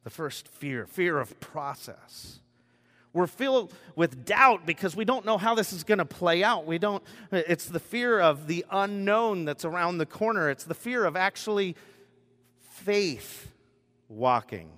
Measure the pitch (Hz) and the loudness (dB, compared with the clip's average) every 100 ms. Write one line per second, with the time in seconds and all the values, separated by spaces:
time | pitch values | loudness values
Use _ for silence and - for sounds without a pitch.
0 | - - 156 - - - 147 127 107 - | -18 -10 -10 -10 -16 -12 -8 -6 -8 -2
1 | 175 151 120 - - 160 139 131 - 95 | 0 0 -4 -10 -12 -10 -8 -10 -14 -20
2 | - - - - _ _ _ _ _ _ | -20 -20 -18 -20 _ _ _ _ _ _
3 | _ 170 175 - 269 262 202 - - - | _ -2 -2 0 2 2 0 -12 -14 0
4 | 170 131 120 208 269 208 165 160 190 165 | 0 0 0 6 6 6 0 -2 -2 -2
5 | 220 262 202 214 214 226 202 185 156 208 | -2 -2 0 0 2 0 -2 -6 0 0
6 | 156 - 175 170 202 220 160 165 202 202 | 0 0 2 4 4 2 -2 -2 0 -2
7 | - - - 190 160 170 - 170 - 233 | -8 -20 -4 -2 0 -2 -2 -8 -6 -2
8 | 247 220 170 143 151 170 180 196 196 202 | 2 6 6 4 -2 -4 -2 -2 0 -2
9 | 196 214 233 196 156 143 170 175 170 175 | 2 2 2 -2 -4 -4 -4 -2 0 0
10 | 156 - 214 208 156 135 160 165 240 247 | -4 -2 -2 0 0 -2 -6 -10 -4 0
11 | 190 160 190 - - 208 196 165 - - | 0 0 -2 -2 -4 -2 -2 -4 -16 -20
12 | _ _ _ _ _ _ - - - 208 | _ _ _ _ _ _ -20 -10 0 2
13 | 190 120 - - - _ _ _ _ _ | 2 -2 -10 -16 -18 _ _ _ _ _
14 | _ 107 127 123 - 104 80 | _ 0 2 2 0 -12 -14